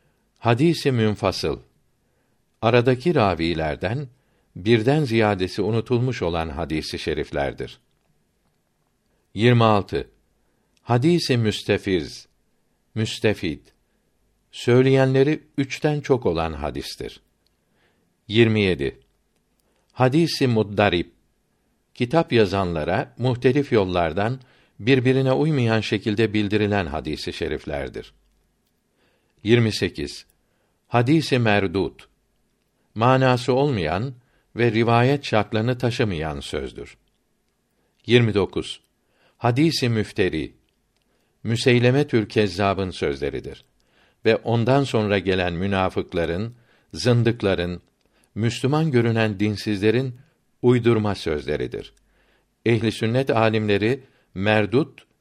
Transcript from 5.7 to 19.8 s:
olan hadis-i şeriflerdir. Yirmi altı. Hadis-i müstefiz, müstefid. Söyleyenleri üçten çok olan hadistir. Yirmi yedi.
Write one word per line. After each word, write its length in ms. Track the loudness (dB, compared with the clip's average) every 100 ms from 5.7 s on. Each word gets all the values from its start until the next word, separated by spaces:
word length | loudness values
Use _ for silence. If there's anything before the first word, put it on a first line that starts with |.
| -2 -2 -2 -2 -4
olan 280 | -4 -4 -6
hadis-i 500 | -6 -6 -6 -6 -8
şeriflerdir. 800 | -6 -6 -4 -4 -4 -6 -14 -16 _ _ _ _ _ _ _ _ _ _ _ _ _ _ _
Yirmi 300 | 0 4 6
altı. 460 | 6 4 0 -6 -8 _ _ _ _ _ _ _
Hadis-i 560 | -2 0 2 2 0 0
müstefiz, 920 | 0 -2 -2 -2 0 -2 -2 -12 -20 _ _ _ _ _ _ -6
müstefid. 640 | -6 -2 -2 -2 -4 -8 -14 _ _ _ _ _ _ _ _ -6
Söyleyenleri 880 | 2 4 4 4 4 4 2 0 -6 -6
üçten 440 | -6 -4 -4 -2
çok 240 | 0 0 0
olan 280 | -2 -4
hadistir. 680 | -6 -8 -8 -12 -12 -14 -14 _ _ _ _ _ _ _ _ _ _ -2
Yirmi 340 | 2 4 4
yedi. 380 | 0 0 -4 -8 _ _ _ _ _ _ _ _